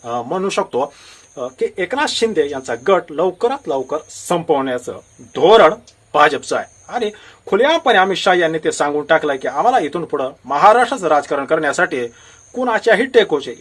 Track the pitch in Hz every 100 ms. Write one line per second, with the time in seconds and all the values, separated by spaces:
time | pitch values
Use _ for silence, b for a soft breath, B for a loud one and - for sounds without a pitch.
0 | 117 120 147 180 190 196 196 120 139 B
1 | B B B - 127 - 226 - 180 254
2 | 294 - 226 180 143 139 131 120 - 185
3 | 170 147 185 180 233 277 - 135 127 147
4 | - - - 175 165 143 135 123 - 92
5 | - _ 120 - 156 220 170 - - _
6 | _ 151 151 135 - 127 - _ - 214
7 | 214 B B B - 196 269 330 294 208
8 | 190 180 - 180 165 160 160 151 147 147
9 | 139 160 151 135 135 143 208 254 151 175
10 | 156 143 131 147 123 143 190 233 247 262
11 | 170 147 - 143 135 160 151 131 175 139
12 | 117 B B B _ - 254 220 226 208
13 | 262 247 202 147 131 117